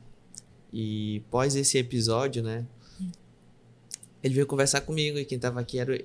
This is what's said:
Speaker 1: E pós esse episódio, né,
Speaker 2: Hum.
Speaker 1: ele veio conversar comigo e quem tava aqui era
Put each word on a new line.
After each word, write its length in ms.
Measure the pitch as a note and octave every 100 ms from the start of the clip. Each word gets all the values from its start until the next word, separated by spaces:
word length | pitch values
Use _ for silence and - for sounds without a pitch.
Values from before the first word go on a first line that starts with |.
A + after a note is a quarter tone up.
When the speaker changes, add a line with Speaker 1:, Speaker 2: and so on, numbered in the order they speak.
| - - - - - - -
Speaker 1:
E 520 | A2+ G#2+ G#2+ G#2+ G#2 -
pós 240 | B2 C#3 C#3
esse 220 | C#3 C3+
episódio, 680 | B2 B2 A2 A2+ C3+ B2
né, 220 | A2+ A2+ B2 - - -
Speaker 2:
Hum. 80 | F#3 - - - - - - - - - - -
Speaker 1:
ele 120 | C3+ C3+
veio 100 | C#3
conversar 360 | C#3 C3+ C#3
comigo 360 | D3 D#3 D3+ D3
e 80 | C#3
quem 140 | B2+
tava 200 | B2+ B2
aqui 180 | A#2+ B2+
era 160 | B2 C3